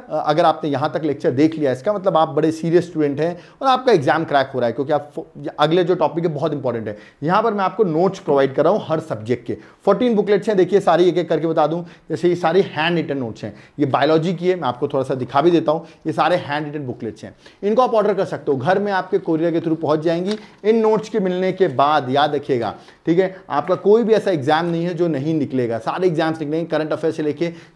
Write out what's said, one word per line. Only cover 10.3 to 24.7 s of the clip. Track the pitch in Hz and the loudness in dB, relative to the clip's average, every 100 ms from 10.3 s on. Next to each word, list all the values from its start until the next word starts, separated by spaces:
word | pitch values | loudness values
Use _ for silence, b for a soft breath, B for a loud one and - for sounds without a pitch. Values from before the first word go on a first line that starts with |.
| 202 - | 0 2
हैं, | 202 | 2
देखिए | 180 202 | 2 2
सारी | 180 165 175 | 2 4 4
एक | 165 | 2
एक | 170 | 0
करके | 165 165 | -2 0
बता | 160 151 | 0 0
दूँ। | 170 170 B - | -2 -8 B -10
जैसे | 156 175 | -2 0
ये | 175 | 0
सारी | 170 175 | 2 2
हैंड | 185 147 160 170 | 0 -2 -2 -2
रिटन | 139 139 | -2 -4
नोट्स | 120 104 | -6 -8
हैं, | 107 B B - | -12 B B -4
ये | 147 | 0
बायोलॉजी | 127 143 160 160 | 2 4 4 2
की | 165 180 | 0 0
है, | 185 | 0
मैं | 139 | -2
आपको | 123 143 | -2 -2
थोड़ा | 135 | -2
सा | 131 135 | -2 -4
दिखा | 123 139 | -2 2
भी | 165 | 4
देता | 170 151 | 4 2
हूँ। | 160 B B 160 | -2 B B -6
ये | |
सारे | 160 156 175 | 0 0 0
हैंड | 127 143 151 | -2 -6 -6
रिटन | 151 135 | -8 -10
बुकलेट्स | 113 113 104 | -8 -10 -12
हैं, | 104 - B B | -16 -20 B B
इनको | 196 226 | 0 2
आप | 247 | 2
ऑर्डर | 220 208 | 2 2
कर | 190 185 | 0 -2
सकते | 151 - | -4 -2
हो, | 139 | 0
घर | 123 190 | 2 0
में | 208 | 0
आपके | 190 180 196 | -2 0 -2
कोरियर | 175 160 170 | 0 0 0
के | 165 | 0
through | 160 160 | -2 -2
पहुँच | 143 156 | 0 0
जाएंगी। | 160 165 180 214 B B 202 | 0 -2 -2 -6 B B 0
इन | 226 | 2
नोट्स | 220 220 214 | 2 0 0
के | 226 | -2
मिलने | 190 180 185 | -2 0 -2
के | 185 180 | 0 0
बाद | 127 143 156 127 | 4 2 2 2
याद | 135 151 147 | 2 2 0
रखिएगा, | - 127 107 92 B B - | -2 -2 -2 -6 B B 0
ठीक | 170 | 2
है, | 190 B - | 0 B -4
आपका | 139 - 180 | -4 0 0
कोई | 190 220 | 4 4
भी | 220 | 6
ऐसा | 214 214 | 2 2
एग्जाम | 170 127 160 | 0 2 0
नहीं | 175 | 0